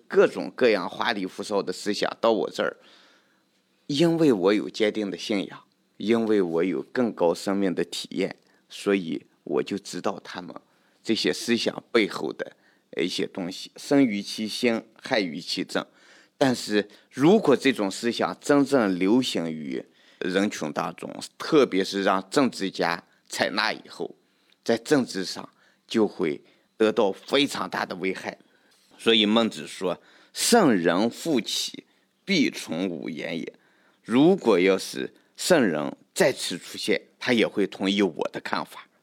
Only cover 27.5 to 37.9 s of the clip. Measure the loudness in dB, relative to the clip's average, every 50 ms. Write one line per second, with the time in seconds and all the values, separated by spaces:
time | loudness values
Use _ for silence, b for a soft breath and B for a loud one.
27.5 | -2 -6 -6 -4 -4 -4 -4 -4 -6 -6 -4 -4 -4 -4 -8 -12 -12 _ _ b
28.5 | b b b b b b b b b -4 2 2 4 4 4 4 4 4 2 0
29.5 | -2 -8 -14 -14 -10 -4 -4 -4 -4 -4 b b b b b b b -4 2 4
30.5 | 6 6 6 6 4 4 4 2 2 4 2 0 -2 -4 -4 0 0 0 0 -2
31.5 | -4 -4 -6 -6 -10 -14 _ _ _ _ _ _ _ _ -4 0 2 2 2 2
32.5 | 0 -6 -10 -8 -4 -4 -4 -4 -4 -6 -8 -8 -8 -8 -8 -6 -6 -6 -8 -10
33.5 | -12 b b b b b b b b b b 0 4 6 6 6 6 4 4 4
34.5 | 4 6 6 4 4 2 0 -8 -8 -8 -8 -10 b b b b b b 2 4
35.5 | 4 4 4 2 0 -2 -4 -6 -8 _ _ _ -2 2 2 2 2 -2 -6 -8
36.5 | -8 -10 -12 -14 -12 -8 -2 -2 -2 -2 -2 _ _ -8 -2 0 2 2 2 2
37.5 | 2 -2 -2 -2 -2 -4 -2 0